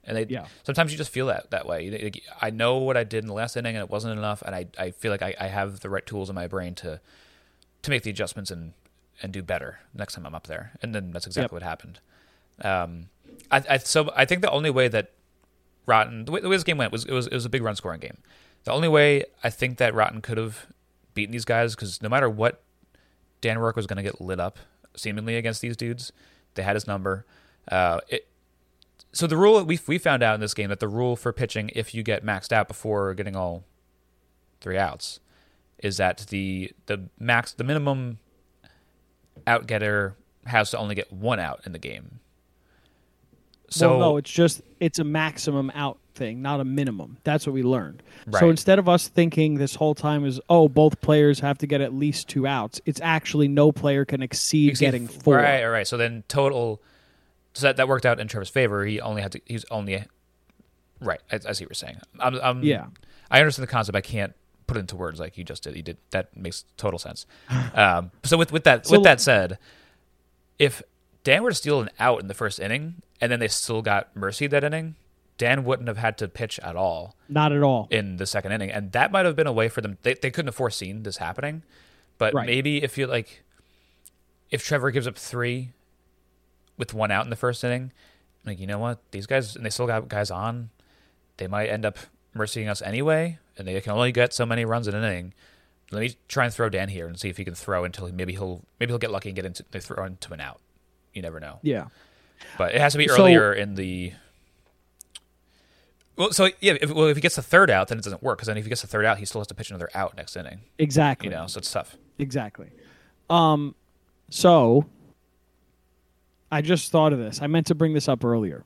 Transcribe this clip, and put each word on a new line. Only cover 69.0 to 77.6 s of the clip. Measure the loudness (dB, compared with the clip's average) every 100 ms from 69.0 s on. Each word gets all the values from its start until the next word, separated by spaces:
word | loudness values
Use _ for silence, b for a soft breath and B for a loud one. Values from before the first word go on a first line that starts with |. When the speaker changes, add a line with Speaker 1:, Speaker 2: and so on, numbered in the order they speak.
Speaker 1:
that | 10 8
said, | 6 4 4 -4 b b b b b _ _ _ _ _
if | 2 2 -16 _ _ _
Dan | 2 4
were | 4
to | -2
steal | 0 0
an | 0 0
out | 2 2
in | -2
the |
first | -6 -6 -4
inning | -4 -4 -6 -14 -20 _
and | -2
then | 0
they | -2
still | -4 -4 -4
got | 0 0 -2 -6
mercy | -6 -4 0
that | 0
inning, | 0 -4 -8 -14 _ _ _ _
Dan | 0 2 2
wouldn't | -2 -2
have | -2
had | -2 -2
to | -8
pitch | -6 -8 -8
at | -8 -2
all | -2 -2 -10 _ _
Speaker 2:
Not | 2 2
at | 4